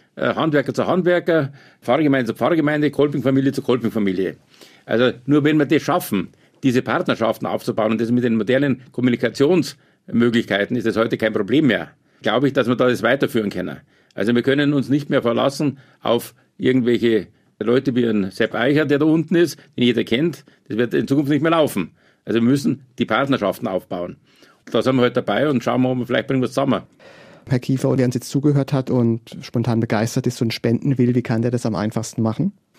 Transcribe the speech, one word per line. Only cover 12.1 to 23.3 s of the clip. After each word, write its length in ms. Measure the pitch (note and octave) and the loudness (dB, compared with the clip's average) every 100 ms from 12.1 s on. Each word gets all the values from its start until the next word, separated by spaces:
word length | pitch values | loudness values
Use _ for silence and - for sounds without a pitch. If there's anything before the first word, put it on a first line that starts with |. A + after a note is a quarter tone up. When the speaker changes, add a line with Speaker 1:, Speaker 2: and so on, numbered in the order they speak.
| _ | _
Speaker 1:
glaube 260 | A2+ A2 C#3 | -2 0 2
ich, 40 | |
dass 140 | C#3 A#2 | 0 0
wir 100 | A#2+ | 2
da 120 | B2+ | 2
das 140 | A2+ | 2
weiterführen 480 | A2 C#3 - A2+ G#2 | 0 0 0 0 -2
können. 280 | F#2 F2 C#2 _ _ _ | -4 -8 -10 _ _ _
Also 200 | - G2+ | -4 0
wir 80 | A#2+ | 2
können 320 | B2+ C#3 C#3+ | 2 2 2
uns 160 | D3 A#2 | 0 0
nicht 180 | C#3+ D3 | -2 0
mehr 140 | C#3+ | 0
verlassen 560 | A#2 A#2 C3+ C3+ D3+ - - _ | 0 0 0 0 -4 -4 -14 _
auf 320 | A2 A#2+ - - _ _ | -2 -2 -2 -16 _ _
irgendwelche 720 | - C3 A#2+ A#2 A#2 A2 E2+ _ _ _ | 0 2 2 2 2 0 -2 _ _ _
Leute 360 | G#2+ B2 C3 | 0 0 0
wie 120 | B2 A#2+ | 0 0
ein 240 | G#2+ F#2+ | 0 -2
Sepp 240 | - A2+ | -2 -2
Eicher, 300 | G#2+ A#2+ D3 | 0 0 2
der 140 | D3 C#3 | 2 2
da 80 | D#3 | 2
unten 280 | D#3+ D#3 | 2 2
ist, 240 | E3+ E3 - - - | 2 0 -2 -14 0
den 60 | |
jeder 200 | A#2+ A2+ | 2 2
kennt. 400 | G#2 A#2 E3+ - - _ _ | 0 0 -2 -4 -14 _ _
Das 80 | A2 | -4
wird 160 | A#2+ | -2
in 160 | C#3+ A2+ | 0 0
Zukunft 220 | C#3 C#3 | 0 0
nicht 120 | D3+ | 0
mehr 100 | D#3+ | 2
laufen. 400 | E3 C#3+ G#2 D#2+ - _ _ - | 2 2 -2 -6 -10 _ _ -4
Also 140 | A2 | 0
wir 40 | |
müssen 380 | A#2 C#3 - C#3 - - | 2 2 0 -4 -10 -8
die 80 | A#2+ | -2
Partnerschaften 600 | A2 C#3 | 0 0